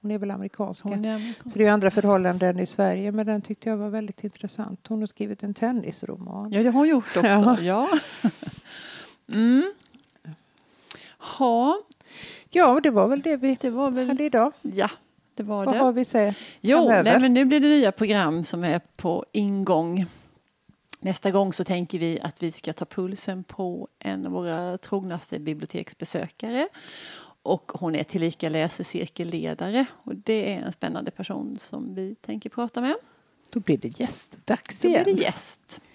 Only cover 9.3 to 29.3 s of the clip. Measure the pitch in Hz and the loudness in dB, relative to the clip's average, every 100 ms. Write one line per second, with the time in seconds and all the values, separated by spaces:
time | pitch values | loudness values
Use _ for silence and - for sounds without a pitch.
9.3 | 208 233 254 359 403 _ - _ _ - | 0 4 4 2 -4 _ -20 _ _ -20
10.3 | 156 _ _ _ _ _ - - _ - | -20 _ _ _ _ _ -12 -12 _ -16
11.3 | - 262 233 254 370 - _ _ - - | 0 2 4 2 0 -4 _ _ -20 -18
12.3 | - - 349 320 262 302 214 196 277 302 | -20 -2 6 6 6 4 4 4 2 0
13.3 | 285 262 254 262 233 277 247 254 262 302 | 0 0 0 -2 -2 -2 0 -2 0 2
14.3 | 240 247 - - 185 202 - _ _ _ | 2 2 0 -8 -2 -2 -4 _ _ _
15.3 | - 208 208 196 226 262 240 254 240 208 | -12 -6 -2 0 2 2 2 0 2 2
16.3 | 202 - - 196 294 294 208 170 240 254 | 0 -12 -6 4 6 6 6 6 6 6
17.3 | 247 269 294 294 294 226 - 214 208 170 | 6 6 6 6 6 6 2 2 2 2
18.3 | 160 165 170 175 165 _ - 180 170 - | 0 -2 -2 0 -2 _ -6 -4 -2 -4
19.3 | 214 202 196 185 170 165 180 175 - _ | -2 -2 -2 2 2 2 -2 -4 -6 _
20.3 | _ _ _ _ _ _ - 190 185 196 | _ _ _ _ _ _ -8 -4 -2 0
21.3 | 190 196 175 180 180 170 180 165 165 - | 2 0 -2 -2 -2 -2 -4 -2 -4 -8
22.3 | - 170 - - 156 175 - 185 196 - | -6 -8 -6 -10 -8 -8 -6 -6 -6 -8
23.3 | 190 180 - 185 180 - _ 196 190 185 | -8 -10 -8 -8 -8 -12 _ -8 -6 -6
24.3 | 180 175 165 180 180 - 196 190 151 - | -6 -4 -4 -6 -8 -6 -8 -6 -10 -10
25.3 | 151 151 151 - 175 170 - 175 175 165 | -10 -8 -8 -8 -10 -12 -12 -8 -8 -8
26.3 | _ 220 247 349 - - - - - - | _ -8 -4 -4 -8 -20 -20 -18 -20 -20
27.3 | _ - 185 _ - 175 156 - 196 165 | _ -4 -4 _ -8 -4 -4 -4 -2 -2
28.3 | - 165 156 165 - 175 175 160 - 170 | -2 -4 -2 -2 -4 -8 -6 -8 -8 -8